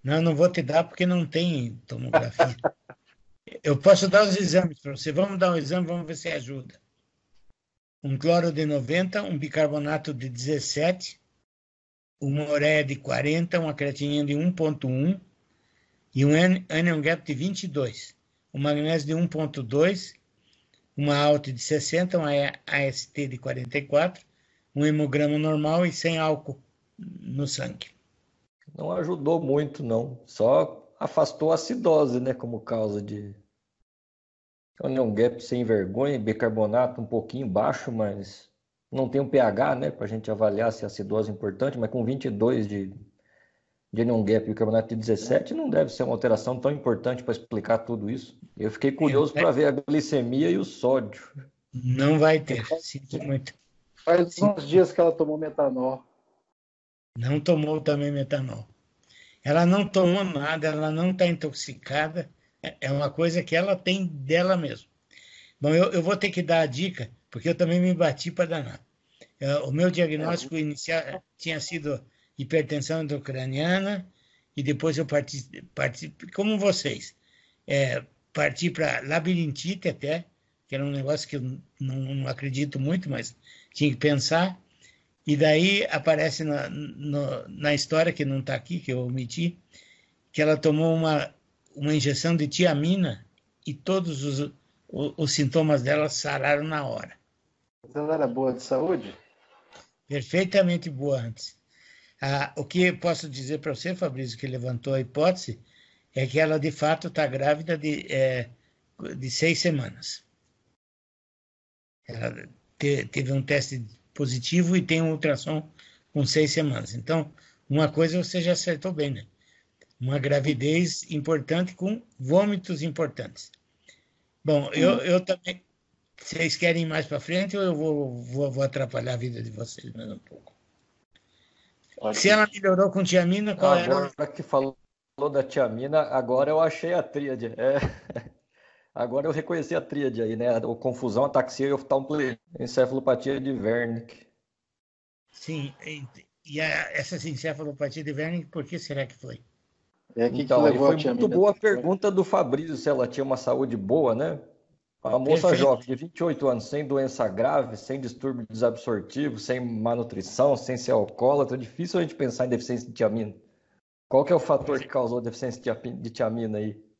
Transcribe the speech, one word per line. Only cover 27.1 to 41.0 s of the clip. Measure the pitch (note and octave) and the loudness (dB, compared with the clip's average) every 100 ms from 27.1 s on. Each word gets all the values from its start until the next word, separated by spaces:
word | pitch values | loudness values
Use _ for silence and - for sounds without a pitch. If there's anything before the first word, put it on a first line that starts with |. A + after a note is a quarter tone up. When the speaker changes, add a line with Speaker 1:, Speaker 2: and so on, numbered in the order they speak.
| - - C3 C#3 | -14 -8 -4 -4
Speaker 1:
sangue. | - - - - _ _ _ _ _ _ _ - D3 | -4 -8 -10 -16 _ _ _ _ _ _ _ -20 -10
Speaker 3:
Não | D#3+ | -6
ajudou | F3+ D#3+ F3 C#3+ E3 | -4 -2 -2 0 2
muito, | C3+ C#3+ D3 - | 2 0 0 -6
não. | B2+ A2+ A#2+ B2 - | -2 0 -2 -10 -18
Só | - A2 D3+ D#3 - - _ | 2 6 6 4 -4 -20 _
afastou | - - D3 - D#3 | -2 2 2 2 2
a | |
acidose, | D#3+ - B3 G#3 D#3 C#3+ B2 | 2 0 0 4 6 4 2
né, | C3 | -2
como | B2+ A#2 A2+ | -4 -6 -8
causa | A2+ A#2 G#2+ G#2 | -4 -2 -2 -4
de | G#2 G#2 G#2 G2 _ _ _ _ _ _ _ _ _ _ _ _ _ _ | -6 -10 -12 -16 _ _ _ _ _ _ _ _ _ _ _ _ _ _
anion | C#3 C3 A#2 | -4 0 0
gap | G#2 A#2+ A#2+ | 4 2 2
sem | - B2 | -6 -2
vergonha, | A2+ G#2+ F#2 G#2+ C#3 C3+ | 2 2 2 0 0 0
bicarbonato | G#2+ G#2+ A#2 A2 G#2+ A#2 B2 B2 | -2 0 0 0 2 2 0 -2
um | A2 | -4
pouquinho | A#2 - B2+ B2+ | -4 -4 -8 -2
baixo, | F#2 - - - | 0 0 -2 -6
mas | A2+ G#2 G2+ F#2+ - _ _ _ _ _ | -4 -4 -4 -12 -18 _ _ _ _ _
não | C3 C3 | -4 -2
tem | C#3 | 0
um | C#3 | 2
P | C#3 | 4
H, | A2+ G2+ C#3+ | 4 2 0
né, | B2+ D3 | 0 -4
pra | - G#2 | -6 -6
gente | A2+ A2 | -6 -6
avaliar | G#2+ G#2+ G2+ A#2 | 0 2 2 0
se | A2 | -2
a | G#2 | -10
acidose | - | -8